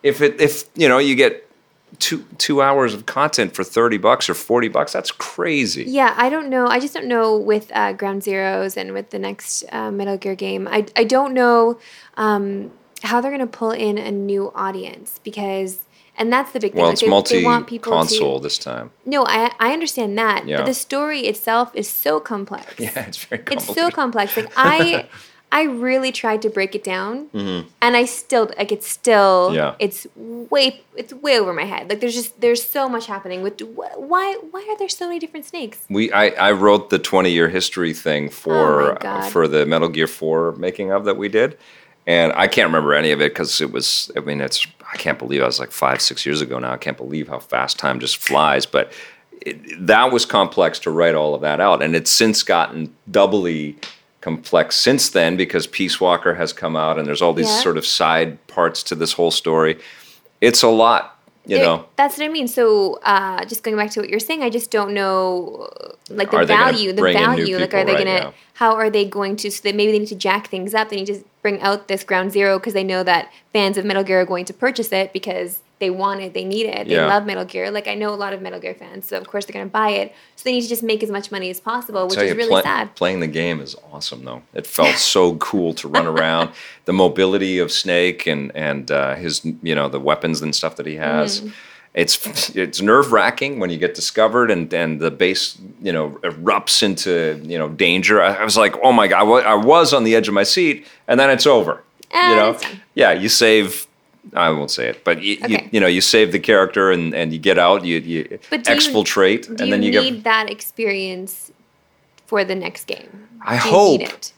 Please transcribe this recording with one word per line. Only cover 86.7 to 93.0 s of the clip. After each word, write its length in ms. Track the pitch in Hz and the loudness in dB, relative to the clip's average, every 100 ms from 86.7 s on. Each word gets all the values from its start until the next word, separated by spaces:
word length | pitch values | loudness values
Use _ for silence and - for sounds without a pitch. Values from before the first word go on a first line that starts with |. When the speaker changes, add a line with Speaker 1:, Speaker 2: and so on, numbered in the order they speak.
| - - | -12 -2
Speaker 1:
The 80 | |
mobility 640 | 92 90 87 95 95 95 92 | 4 4 4 2 2 0 0
of 140 | 85 | 0
Snake 560 | - 95 87 90 87 - | -2 0 2 2 0 -4
and, 240 | 76 69 | -4 -4
and, 380 | 73 76 71 65 | -6 -4 -4 -2
uh, 240 | 71 69 69 | -2 -2 -4
his, 260 | 85 73 82 80 | -6 -6 -6 -8
you 100 | 85 | -2
know, 160 | 76 71 | -2 -2
the 100 | 69 | -2
weapons 440 | 69 76 80 76 | -2 0 -2 -4
and 100 | 76 | -4
stuff 220 | 73 80 - | -4 -6 -6
that 100 | 76 | -10
he 120 | 76 | -6
has. 440 | 76 76 73 - | -2 0 0 -4
Speaker 2:
Mm. 100 | 214 - - - _ - | -8 -16 -20 -20 _ -2
Speaker 1:
It's, 600 | 90 - - - - - | 0 0 -2 -6 -4 -2
it's 240 | 87 87 | -4 0
nerve-wracking 800 | 101 123 | 4 6